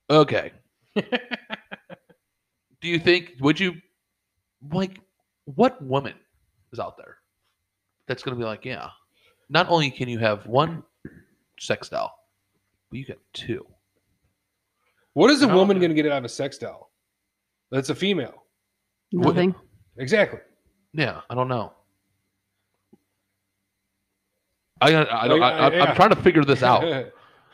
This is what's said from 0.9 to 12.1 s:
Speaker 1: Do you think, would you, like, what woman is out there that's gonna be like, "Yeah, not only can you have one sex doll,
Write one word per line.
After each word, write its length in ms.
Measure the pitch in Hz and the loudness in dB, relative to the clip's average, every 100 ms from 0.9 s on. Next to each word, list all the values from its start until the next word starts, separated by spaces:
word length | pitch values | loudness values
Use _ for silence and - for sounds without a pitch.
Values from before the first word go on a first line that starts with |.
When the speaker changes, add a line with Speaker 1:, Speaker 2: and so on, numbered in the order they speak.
| 208 | -8
Speaker 1:
Do 1900 | - 247 - 240 - 214 _ - - 175 _ _ _ _ _ _ _ _ 170 | -4 -6 -8 -14 -12 -18 _ -20 -20 -20 _ _ _ _ _ _ _ _ -4
you 120 | 170 | 0
think, 340 | 175 180 170 127 | 2 2 0 -2
would 200 | 139 160 | 0 2
you, 140 | 190 160 _ _ _ _ _ _ _ _ 143 | -2 -4 _ _ _ _ _ _ _ _ -8
like, 280 | 180 190 - _ _ _ _ - | -6 -6 -8 _ _ _ _ -8
what 360 | 135 254 254 | 0 0 -2
woman 300 | 131 135 117 - _ _ _ _ _ | -6 -4 -4 -14 _ _ _ _ _
is 60 | 117 | -12
out 180 | 92 - | -12 -14
there 200 | - - _ _ _ _ _ _ _ _ - | -20 -20 _ _ _ _ _ _ _ _ -12
that's 140 | 127 | -10
gonna 120 | 139 123 | -8 -8
be 60 | |
like, 220 | 113 107 131 | -8 -10 -12
"Yeah, 240 | 123 - - _ _ _ _ - | -14 -16 -20 _ _ _ _ -4
not 200 | 156 180 | -2 2
only 200 | 170 143 | 0 0
can 180 | - 123 | -4 -6
you 100 | 113 | -2
have 260 | 110 104 107 | -2 -2 -2
one 360 | 127 165 160 - _ - - _ _ _ - | 0 0 -4 -16 _ -20 -20 _ _ _ -12
sex 300 | - 107 - | -8 -8 -8
doll, 240 | 57 50 | -10 -10